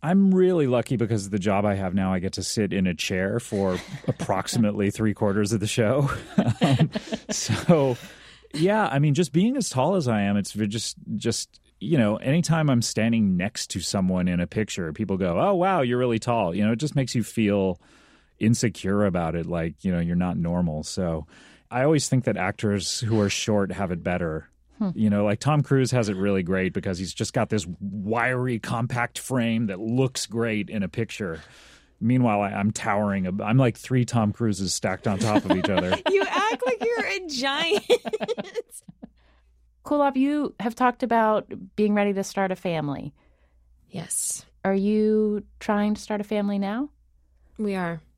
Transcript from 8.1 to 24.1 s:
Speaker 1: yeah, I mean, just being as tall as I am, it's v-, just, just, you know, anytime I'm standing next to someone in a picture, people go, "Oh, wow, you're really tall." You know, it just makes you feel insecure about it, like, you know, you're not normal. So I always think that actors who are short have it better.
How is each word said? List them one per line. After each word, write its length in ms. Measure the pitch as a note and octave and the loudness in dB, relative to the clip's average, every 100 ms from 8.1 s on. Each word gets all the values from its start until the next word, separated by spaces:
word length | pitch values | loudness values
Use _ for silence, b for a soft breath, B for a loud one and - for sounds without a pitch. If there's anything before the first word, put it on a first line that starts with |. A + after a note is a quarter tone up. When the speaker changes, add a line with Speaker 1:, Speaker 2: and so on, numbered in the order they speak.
| B B B B | B B B B
Speaker 1:
yeah, 340 | - E3+ G#3+ G3 | 0 2 2 2
I 120 | C#3 | 2
mean, 140 | D3+ | 2
just 180 | C#3 F3 | 2 2
being 240 | E3 G#3+ C4+ | 2 2 2
as 140 | G#3 | -2
tall 260 | C3 C3+ F#3+ | 0 2 2
as 120 | B2 | 2
I 140 | A2 | 2
am, 120 | G2+ G2+ | 2 0
it's 160 | F#2+ | -2
v-, 160 | G#2 G#2+ | -2 -2
just, 300 | A2 - - - A2 | -2 -6 -10 -8 -4
just, 440 | A#2 A2 - _ _ _ | -2 -2 -6 _ _ _
you 180 | G2+ D#3+ | -2 2
know, 200 | G#2+ G#2+ | 2 0
anytime 520 | - D#3 E3 D#3+ D3+ | 0 0 2 2 4
I'm 120 | B2 | 2
standing 560 | A2+ - A2 A#2 G#2 F#2 | 0 0 0 2 2 2
next 300 | F#2+ - - | -2 -6 -8
to 80 | G2 | -6
someone 480 | E2+ G2+ F#2 F#2 F2+ | -4 0 0 2 0
in 120 | F2 | 0
a 60 | F2 | -2
picture, 440 | - G#2+ - E2+ | -2 -4 -4 -6
people 240 | D#2 G#2 F#2+ | -4 -4 0
go, 220 | F#2 E2+ | 0 2
"Oh, 140 | E3+ G3 | 2 2
wow, 260 | F3+ F#3 | 2 2
you're 160 | C3 A#2+ | 0 0
really 220 | B2+ A2+ | 0 0
tall." 340 | A#2+ A#2 F#2 | 0 0 0
You 120 | F2 G#2+ | 0 0
know, 80 | |
it 60 | A2+ | 0
just 160 | D3+ C#3+ | -2 -2
makes 180 | B2+ A#2+ | -2 -2
you 80 | |
feel 560 | G#2 - G#2+ G2+ F#2+ F2+ b b b b b b | -4 0 2 2 2 -2 b b b b b b
insecure 680 | A2 A#2 A#2+ E2+ F#2+ G2+ G#2 | 2 2 0 -2 -2 2 2
about 300 | F2 E2 E2 | 2 -2 -2
it, 100 | E2+ | -4
like, 300 | E2+ E2 - | -4 -4 -4
you 80 | F#2+ | -2
know, 80 | F2 | -2
you're 160 | E2+ F2 | 0 0
not 200 | F2+ F#2 | 0 -2
normal. 460 | E2+ F2 F2 D2+ | -2 0 0 -2
So 440 | D#2+ - F2+ D#2+ D2+ B B B B | -6 -4 -2 -4 -6 B B B B
I 120 | B2 | 0
always 260 | C3+ D#3+ - | 2 2 2
think 160 | C3 B2 | 0 2
that 100 | G2 | 0
actors 600 | F#2 - A2 G2+ F2 - | -2 -2 0 0 -2 -4
who 200 | A2+ A2 | 0 2
are 80 | G2+ | 2
short 420 | - - G#2 G2 | 0 0 0 0
have 200 | F2+ G2 | -2 -4
it 120 | F2 | -4
better. 460 | F2 | -2